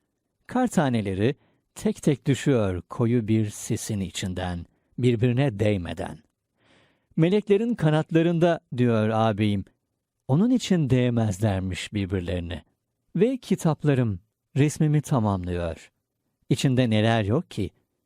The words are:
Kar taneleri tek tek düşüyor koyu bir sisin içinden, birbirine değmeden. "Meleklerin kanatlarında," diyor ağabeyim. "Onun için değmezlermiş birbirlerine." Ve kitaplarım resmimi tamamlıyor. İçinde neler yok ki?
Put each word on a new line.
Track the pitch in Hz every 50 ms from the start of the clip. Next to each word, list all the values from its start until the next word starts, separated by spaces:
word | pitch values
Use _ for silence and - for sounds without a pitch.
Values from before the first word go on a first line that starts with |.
| _ _ _ _ _ _ _ _ _
Kar | - - 247 254
taneleri | 226 - 190 151 131 120 113 98 101 95 95 104 131 143 _ _ _ _ _ _ _ _
tek | - - 214 214 - -
tek | 170 143 - -
düşüyor | 147 131 - - 151 135 117 104 95 90 87 -
koyu | - - - 123 113 120 123 107 101
bir | 110 110 107 104
sisin | - - - - 120 - - - 110 101
içinden, | 95 85 - - - 95 90 92 92 90 90 85 85 _ _ _ _ _ - -
birbirine | 120 127 117 110 123 123 117 123 143 139 107 98
değmeden. | 110 107 104 95 85 82 85 - 87 - - - _ _ _ _ _ _ _ _ _ _ _ _ _ _ _ _ _ _ -
"Meleklerin | - 160 180 196 214 202 - 202 196 233 240 233
kanatlarında," | - 156 160 151 156 156 - 160 160 165 170 175 165 170 170 165 - _ - 143
diyor | 120 123 120 113 107 107 110
ağabeyim. | 110 110 113 113 107 98 110 104 101 98 95 _ _ _ _ _ _ _ _ _ _ _ _ -
"Onun | 131 160 214 247
için | 262 226 - - 190 170 151 120
değmezlermiş | 131 127 123 123 120 117 113 107 92 92 113 107 95 92 92 92 90 - - - -
birbirlerine." | 104 98 87 98 95 87 90 90 90 85 82 82 76 - _ _ _ _ _ _ _ _ _ -
Ve | 165 202 254 269
kitaplarım | 240 - - 190 - - 170 147 - - 147 139 127 123 113 98 90 _ _ _ _ _ _ -
resmimi | 135 143 151 - - 160 151 147 151 -
tamamlıyor. | - 151 123 107 104 98 92 90 87 90 87 85 82 80 - - - _ _ _ _ _ _ _ _ _ _ _ -
İçinde | 147 - - 139 127 120 127 117
neler | 110 107 107 113 117 113 107
yok | 98 113 160 - _
ki? | - - 95 85 _ _ _ _ _ _ _